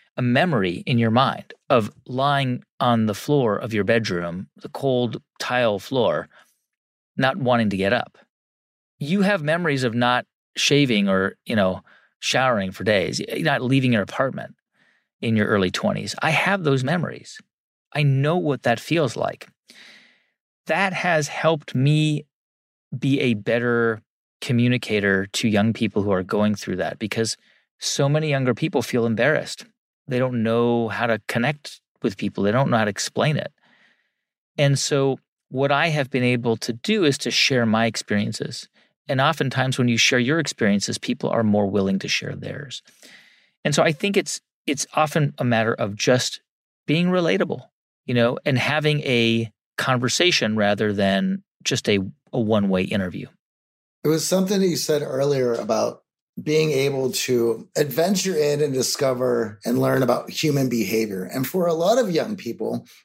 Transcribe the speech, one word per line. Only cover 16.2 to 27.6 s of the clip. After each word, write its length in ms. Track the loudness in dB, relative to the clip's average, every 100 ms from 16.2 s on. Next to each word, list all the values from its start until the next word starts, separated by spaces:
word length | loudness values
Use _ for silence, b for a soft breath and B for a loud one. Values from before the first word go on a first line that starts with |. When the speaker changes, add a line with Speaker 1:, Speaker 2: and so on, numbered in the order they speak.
Speaker 1:
I 100 | -2
have 320 | 0 0 0
those 200 | 0 0
memories. 560 | 0 -2 -4 -8 -14 -20 -20 _ _ _ _
I 100 | 0
know 340 | 2 4 2 0
what 260 | 0 0
that 160 | 0 0
feels 360 | 0 0 0 0
like." 320 | -4 -6 -14 _ _ B B B B B B B _ _ -4
That 260 | -2 -2
has 380 | -2 0 0 0
helped 460 | -2 0 0 -2 0
me 500 | 2 4 2 0 -6 _ _ _ _ _ _ -4
be 240 | 0 2
a 140 | 2 0
better 680 | 0 0 0 0 0 -2 -8 _ _ _
communicator 840 | -2 2 2 2 0 0 2 2 0
to 200 | -2 0
young 240 | 2 2
people 300 | 0 -2 -2
who 80 | 0
are 120 | 0
going 320 | 0 0 0 0
through 200 | -4 -4
that, 240 | -6 -6
because 380 | -6 -4 -4 -6 b b